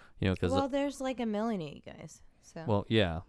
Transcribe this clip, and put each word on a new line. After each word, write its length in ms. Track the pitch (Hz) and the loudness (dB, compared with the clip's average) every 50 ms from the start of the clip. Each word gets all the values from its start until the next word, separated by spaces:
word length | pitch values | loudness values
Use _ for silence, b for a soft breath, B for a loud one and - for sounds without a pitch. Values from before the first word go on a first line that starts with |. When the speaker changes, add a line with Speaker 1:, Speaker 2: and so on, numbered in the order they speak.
| B B B - | B B B 0
Speaker 1:
You 80 | 95 95 | 2 2
know, 60 | 90 | 2
'cause 160 | - 92 - | 2 2 2
Speaker 2:
Well, 160 | - 277 277 254 | 4 2 2 2
there's, 320 | 269 277 285 285 - - | 0 0 0 0 -2 -4
like, 180 | 262 262 254 240 | -4 -4 -2 -2
a 60 | 233 | -2
million 360 | 220 202 208 220 233 220 185 | -2 0 0 0 -2 -2 -4
of 80 | 156 143 | -4 -8
you 120 | - - | -10 -14
guys. 400 | - - - - - 160 - - - - _ _ _ | -16 -16 -16 -16 -16 -18 -18 -20 -20 -20 _ _ _
So. 200 | - - 170 160 | -16 -16 -8 0
Speaker 1:
Well, 200 | 123 104 101 - - | 0 0 0 2 2
yeah, 320 | 113 110 98 85 80 85 - | 4 4 4 4 0 -4 -8